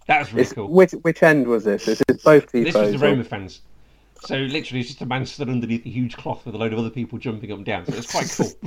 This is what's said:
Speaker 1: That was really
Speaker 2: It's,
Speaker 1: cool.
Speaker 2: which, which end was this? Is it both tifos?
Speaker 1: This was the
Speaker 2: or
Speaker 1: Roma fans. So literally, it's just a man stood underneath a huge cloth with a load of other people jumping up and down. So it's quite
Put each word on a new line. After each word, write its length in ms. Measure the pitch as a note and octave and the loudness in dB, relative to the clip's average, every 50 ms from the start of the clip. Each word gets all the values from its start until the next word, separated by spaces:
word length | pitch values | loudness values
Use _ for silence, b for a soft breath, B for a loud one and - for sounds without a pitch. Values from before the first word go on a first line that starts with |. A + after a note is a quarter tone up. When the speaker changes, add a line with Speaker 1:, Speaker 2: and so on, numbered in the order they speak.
| _ | _
Speaker 1:
That 140 | - D3+ D3 | 0 0 0
was 120 | C#3 A2 A2+ | 0 -2 0
really 100 | A#2 B2+ | 0 0
Speaker 2:
It's, 100 | - - | 0 -2
Speaker 1:
cool. 140 | A#2 G2+ | -6 -6
Speaker 2:
which, 240 | G2 E3 F#3 F#3 F3 | 2 6 6 6 6
which 320 | - - - E3 D#3+ - F3+ | 2 -2 -2 -2 2 4 6
end 240 | D#3+ D3+ C#3+ B2 | 6 6 4 4
was 160 | A#2 A#2 G#2+ G2+ | 2 0 0 2
this? 240 | G#2+ G2+ F#2+ - | 0 -2 0 0
Is 120 | A2 A2 - - | -2 0 0 2
it 160 | - - - - | 0 0 4 6
both 280 | D#3 D#3 C#3+ - - | 8 8 8 6 4
tifos? 120 | - A#2+ A2+ | 0 0 0
Speaker 1:
This 100 | - - | 2 4
was 160 | G#2+ G#2 G#2 | 4 4 2
the 60 | G#2 - A2 | 2 2 2
Speaker 2:
or 20 | G2+ | 2
Speaker 1:
Roma 140 | A#2 B2+ A2+ | 2 2 -2
fans. 380 | - A2 G2+ F#2+ F#2 - - - - - - - _ _ _ _ _ _ - | -4 -8 -10 -10 -12 -14 -18 -20 -20 -20 -20 -20 _ _ _ _ _ _ -18
So 140 | - - D3+ | -8 -6 -4
literally, 460 | C3+ C#3 C3 C#3+ D#3 - - B2+ B2+ | -4 -2 -4 -4 -6 -6 -6 -6 -6
it's 80 | B2 - | -6 -6
just 120 | - - | -10 -10
a 40 | C#3+ | -6
man 180 | - B2+ C3 B2+ | -6 -4 -4 -4
stood 240 | - - - C#3 A#2+ | -6 -8 -8 -6 -4
underneath 340 | B2+ A#2+ A#2 A2+ A#2 A#2 - | -2 -2 -2 -2 -4 -4 -6
a 20 | B2 | -6
huge 260 | G#2 B2+ B2+ A#2 - | -4 -4 -4 -4 -6
cloth 300 | - - D3+ A2 - - | -8 -10 -10 -10 -8 -10
with 80 | A#2+ G#2 | -12 -6
a 60 | G#2 | -4
load 140 | A2+ A2+ A2 | -4 -2 -2
of 40 | A#2 | -2
other 120 | A2+ A2+ | -4 -4
people 260 | - B2+ A2+ - A#2 | -6 -8 -8 -8 -10
jumping 340 | A2+ - B2+ A2 G#2 A2+ G2+ | -8 -8 -8 -8 -8 -10 -10
up 60 | G2+ | -12
and 80 | G2 G2 | -10 -6
down. 220 | A#2 G#2 F2+ E2+ | -6 -6 -6 -6
So 60 | - A#2+ | -8 -8
it's 160 | A2 A#2+ - | -8 -10 -6
quite 440 | - E3 C#3 F3 - - - - - - G#3 | -4 -4 -4 -4 -4 -4 -4 -4 -4 -10 -14